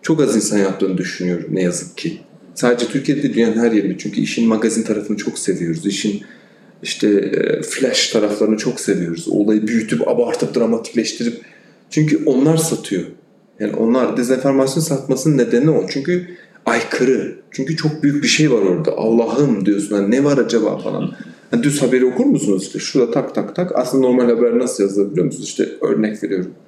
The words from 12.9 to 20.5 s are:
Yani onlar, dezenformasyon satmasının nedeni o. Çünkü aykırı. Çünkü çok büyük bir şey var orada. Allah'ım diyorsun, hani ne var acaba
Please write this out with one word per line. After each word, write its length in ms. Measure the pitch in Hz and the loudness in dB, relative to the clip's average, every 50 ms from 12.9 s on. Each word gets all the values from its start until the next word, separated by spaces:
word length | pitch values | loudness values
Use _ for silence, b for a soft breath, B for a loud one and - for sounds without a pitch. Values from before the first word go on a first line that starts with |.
| 101 90 82 - - - _ _ _ _ _ _ _ - | -4 -4 -4 -6 -14 -20 _ _ _ _ _ _ _ -6
Yani 160 | 107 104 - | -6 -4 -2
onlar, 400 | - 113 113 123 131 123 - - | 0 2 2 2 2 2 0 0
dezenformasyon 680 | 127 123 117 131 127 - 139 135 135 135 131 - 170 156 | -2 0 0 0 2 2 2 2 4 2 2 2 0 0
satmasının 560 | - 143 131 - - 135 123 - 160 151 131 | 0 -2 -4 -2 -2 -2 0 2 2 4 4
nedeni 320 | 120 113 113 120 139 160 | 2 4 4 4 4 4
o. 160 | 151 110 92 - | 4 2 0 -2
Çünkü 380 | - 139 135 - 180 180 180 B B B B B B B B | -4 -6 -2 -2 -2 -2 -2 B B B B B B B B
aykırı. 720 | 113 117 117 117 - - - 127 127 131 120 - - - - - _ | -2 -2 -2 -2 -4 -2 0 2 2 2 2 0 -6 -8 -12 -18 _
Çünkü 260 | - - 135 - 160 | -8 -8 -4 -4 -4
çok 260 | - - 151 147 - - | -2 -2 -2 -2 2 0
büyük 200 | 143 143 147 135 | 0 0 2 0
bir 60 | 120 | 0
şey 240 | - - 156 147 123 | 2 4 4 4 4
var 100 | 107 98 | 4 4
orada. 340 | 92 90 87 80 - - | 2 2 2 0 -2 0
Allah'ım 680 | - 104 113 113 117 117 117 113 131 147 135 117 98 92 | 0 0 2 4 4 2 2 2 2 2 2 2 2 2
diyorsun, 300 | 104 101 98 101 - 104 | 2 2 0 0 0 0
hani 140 | 101 98 98 | 0 2 2
ne 140 | 117 135 143 | 2 4 4
var 140 | 147 143 131 | 4 4 2
acaba 400 | 113 113 | 2 2